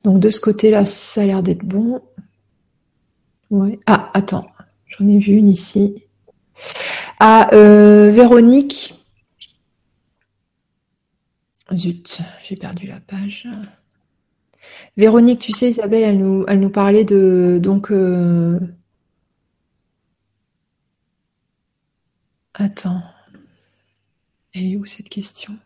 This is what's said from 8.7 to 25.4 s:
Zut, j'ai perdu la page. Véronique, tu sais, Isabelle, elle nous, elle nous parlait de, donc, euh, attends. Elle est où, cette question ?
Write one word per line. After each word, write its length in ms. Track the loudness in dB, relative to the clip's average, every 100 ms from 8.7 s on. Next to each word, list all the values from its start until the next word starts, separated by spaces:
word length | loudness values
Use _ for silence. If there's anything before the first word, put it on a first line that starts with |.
| -10 -14 -18 _ _ _ _ -20 _ _ _ _ _ _ _ _ _ _ _ _ _ _ _ _ _ _ _ _ _ _
Zut, 460 | -8 -8 -10 -16 -16 -16 -20
j'ai 140 | -20 -18
perdu 300 | -16 -16 -18
la 140 | -20
page. 480 | _ -14 -14 -14 -20 -20 -20 _ _ _ _ _ _ _ _ _ _ -20 _ 0
Véronique, 440 | 2 4 2 0
tu 120 | -6
sais, 180 | -4 -4
Isabelle, 320 | -4 -4 -2
elle 160 | -2 -2
nous, 260 | -2 -4 -2
elle 120 | -2
nous 100 | -2
parlait 340 | -2 0 0
de, 540 | 2 2 2 2 0 0
donc, 280 | -2 -4 -4
euh, 680 | -4 -2 -2 -2 -2 -2 -4 -8 -16 _ _ _ _ _ _ _ _ _ _ _ _ _ _ _ _ _ _ _ _ _ _ _ _ _ _ _ _ _ _ _ _ _ _ _ _ _
attends. 480 | -8 -8 -8 -10 -10 -14 _ _ _ _ _ _ _ _ _ _ _ _ _ _
Elle 180 | -12 -10
est 40 | -10
où, 80 |
cette 240 | -12 -20 -18
question ? 460 | -16 -16 -20